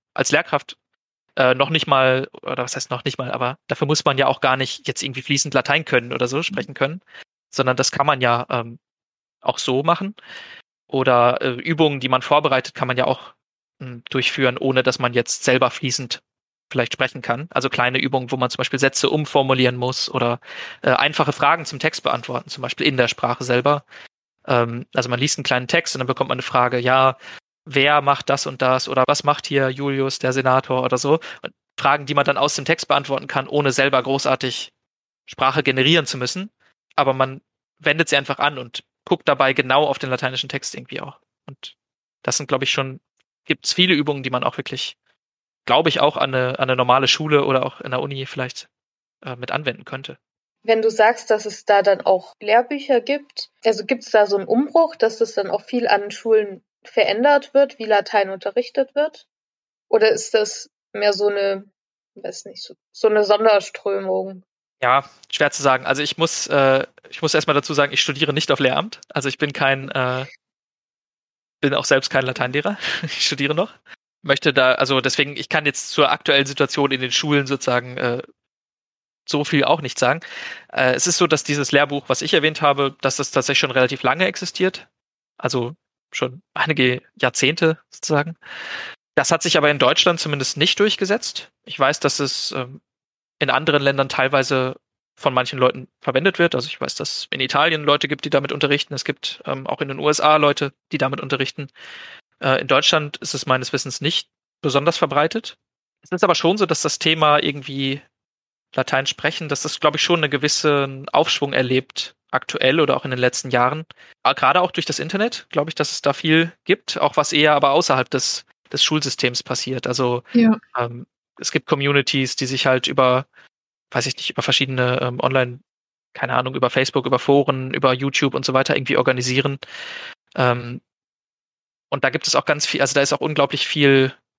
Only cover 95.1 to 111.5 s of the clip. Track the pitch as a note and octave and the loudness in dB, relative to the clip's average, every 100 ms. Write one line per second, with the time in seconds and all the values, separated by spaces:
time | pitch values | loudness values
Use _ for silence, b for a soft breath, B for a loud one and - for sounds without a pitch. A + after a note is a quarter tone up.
95.1 | _ D3 B2+ B2 C3+ B2+ B2+ B2+ _ - | _ 0 0 -2 2 2 0 -12 _ -2
96.1 | C3 F#3 F3+ E3+ E3+ D3 - C3+ - D#3 | 0 0 2 0 0 -6 -8 -8 -8 -8
97.1 | - - - C3 C#3+ D#3+ D#3 D3 D3 C#3 | -8 -8 -6 -2 2 2 2 2 2 0
98.1 | C#3+ D3 C#3 C#3 C#3+ C#3+ C#3+ - C#3 - | -6 0 0 0 -2 0 0 -2 -6 -6
99.1 | C#3+ - - - C3+ C3+ - C#3 C3+ D3+ | -6 -8 -10 -8 -8 -6 -6 -6 -2 0
100.1 | D3+ D3+ D3+ D3 C#3 C#3 - - C#3+ C3 | 2 4 4 4 2 -4 -8 -8 -4 -2
101.1 | C#3 C3+ C3+ C3 - C#3 B B B B | -4 -6 -4 -4 -6 -14 B B B B
102.1 | B _ - C3+ C3 C3+ C#3 - D#3+ D3 | B _ -6 -2 0 2 2 4 0 -2
103.1 | - - C#3 - B2+ B2 C3+ C3+ - D3 | -10 -10 -8 -2 -2 0 -6 -6 -6 -4
104.1 | - - _ _ _ D3+ C#3 D3+ - D#3 | -4 -6 _ _ _ 0 2 0 0 0
105.1 | C#3+ D#3+ A3+ - - _ _ _ _ - | 2 0 -2 -10 -20 _ _ _ _ -8
106.1 | F3+ F#3+ E3 F#3+ G#3 F#3+ D#3 D3+ - D#3+ | 0 2 4 2 2 0 0 -2 -2 0
107.1 | D#3+ D#3 D3 - C#3+ C3 C3+ C3+ C3+ _ | 4 4 4 2 -4 -8 -6 -4 -6 _
108.1 | _ _ _ _ _ _ - - C3+ C#3 | _ _ _ _ _ _ -4 0 0 0
109.1 | - D3+ - D3+ C#3+ D3+ - D#3 D3+ - | -2 -4 -4 -6 -6 -6 0 0 2 2
110.1 | E3+ D3 C#3 C#3+ - D#3 C#3+ C#3 C3+ C#3 | 2 2 0 0 0 2 2 0 -6 0
111.1 | C#3 E3 - C#3 | 2 2 0 0